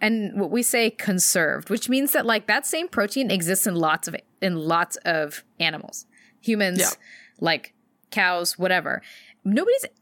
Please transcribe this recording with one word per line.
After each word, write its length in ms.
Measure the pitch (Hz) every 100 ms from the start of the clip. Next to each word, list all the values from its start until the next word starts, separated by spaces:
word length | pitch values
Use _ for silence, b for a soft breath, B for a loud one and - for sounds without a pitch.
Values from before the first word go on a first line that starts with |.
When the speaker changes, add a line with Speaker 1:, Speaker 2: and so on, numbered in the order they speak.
Speaker 1:
and 380 | 214 226 202 202
what 100 | 170
we 140 | 233
say 260 | 233 240 226
conserved, 800 | 226 - 185 - 180 151 135 -
which 180 | 196 -
means 240 | 262 277
that, 120 | 302 226
like, 220 | 214 214
that 180 | 226 -
same 220 | 320 349
protein 420 | - 208 269 254
exists 380 | 185 165 190 214
in 80 | 170
lots 320 | 156 160 -
of, 80 | - - _
in 140 | 185 165
lots 380 | 156 165 175 - 175
of 380 | 160 147 - - -
animals, 480 | 165 156 - - - b b _
humans, 380 | - 208 196 180
Speaker 2:
Yeah. 100 | 180 - B B B B
Speaker 1:
like, 340 | 165 156 - _ _ _ _
cows, 460 | 214 180 175 175 -
whatever. 440 | 185 180 151 - B B B _ 190
Nobody's 400 | 220 403 539 - -